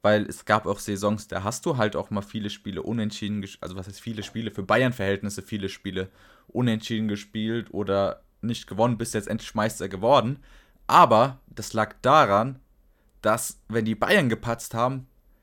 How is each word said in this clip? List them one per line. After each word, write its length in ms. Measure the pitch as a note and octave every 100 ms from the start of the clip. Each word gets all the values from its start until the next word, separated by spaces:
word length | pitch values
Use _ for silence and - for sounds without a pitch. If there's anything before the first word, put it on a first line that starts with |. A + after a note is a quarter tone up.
Weil 240 | G#2 G#2+ G#2
es 180 | - -
gab 220 | G#2+ F#2
auch 100 | G2+
Saisons, 500 | - G2 G#2 G#2+ -
da 160 | F#2
hast 220 | G2 A#2+ F3
du 120 | C3+
halt 180 | G#2+ -
auch 160 | F#2+
mal 100 | G#2
viele 300 | G2+ A2 G#2
Spiele 320 | - G2+ F#2+
unentschieden 600 | - A#2 G#2+ - G2+ G#2
ges-, 140 | F#2+ -
also 160 | - F#2
was 120 | F#2
heißt 120 | G2
viele 220 | A#2 G#2+
Spiele? 300 | G2 A2+ A2+
Für 100 | -
Bayern-Verhältnisse 800 | F#2+ A2 B2+ A#2 G2 G2 G#2 -
viele 260 | - G#2+ F#2+
Spiele 440 | - G2 F#2 F#2+ _ - _ _
unentschieden 600 | - B2 A2 - A2+ A2
gespielt 680 | G2+ - A2 A2 A#2 G#2+
oder 480 | F#2+ F#2+ G2 G2 - _ _
nicht 260 | A2+ A2+ -
gewonnen, 320 | G2 A#2 A2
bist 160 | A2+ G#2+
jetzt 120 | -
endlich 280 | A2+ - A2
Meister 340 | A#2 - G2
geworden. 480 | F#2 A2 C#3 A2+ D3 - - _ _ -
Aber 540 | D#3+ D#3+ A2 C3 C3 _
das 260 | - -
lag 220 | A2 G#2+ -
daran, 560 | B2 D#3 A#2+ G2+ B2 C3 _ _ _ _ _ _
dass, 360 | G#2+ A2+ - - -
wenn 180 | A2+ A2
die 100 | A2
Bayern 340 | - G#3+ C3
gepatzt 460 | A2 A#2+ A#2 - A2+
haben, 320 | B2 C3+ C3 _ _ _